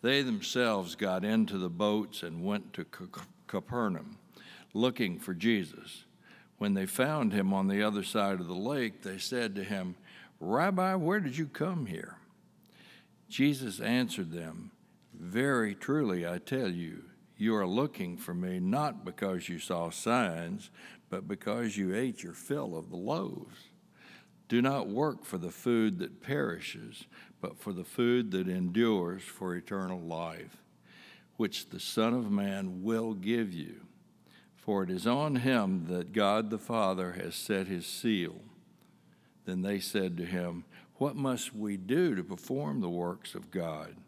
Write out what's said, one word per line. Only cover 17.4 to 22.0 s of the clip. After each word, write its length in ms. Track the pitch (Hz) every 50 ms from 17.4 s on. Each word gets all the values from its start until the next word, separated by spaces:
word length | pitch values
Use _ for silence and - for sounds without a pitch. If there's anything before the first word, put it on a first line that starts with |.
| 104 113 113
are 100 | 107 98
looking 500 | 90 92 113 139 151 139 - 98 87 87
for 180 | 82 - - 87
me 260 | 87 90 92 92 90
not 440 | 90 92 104 139 151 147 - - -
because 440 | 90 87 - - 196 190 90 - -
you 100 | 87 80
saw 320 | - - 90 85 85 85
signs, 800 | 82 - - 110 117 123 117 95 82 85 85 85 92 104 - - - - - - - - _ _
but 160 | - 92 -
because 500 | 76 101 - - - 104 117 120 113 98
you 160 | 104 98 92 92
ate 300 | 107